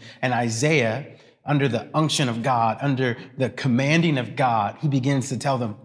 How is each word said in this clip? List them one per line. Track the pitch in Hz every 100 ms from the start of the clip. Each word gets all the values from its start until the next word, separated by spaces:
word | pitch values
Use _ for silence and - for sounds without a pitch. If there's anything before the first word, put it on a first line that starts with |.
| - -
And | 131
Isaiah, | 120 120 113 151 156 117 117 156 - - _ -
under | 147 139
the | 113 -
unction | 151 156 - 135
of | 113
God, | 117 123 113 110
under | 139 131 131 117 - -
the | 127
commanding | - 139 120 135 160 170 139
of | 117
God, | - 131 113 101 -
he | 156
begins | 139 127 139 120
to | 120
tell | 143 135
them, | 117 107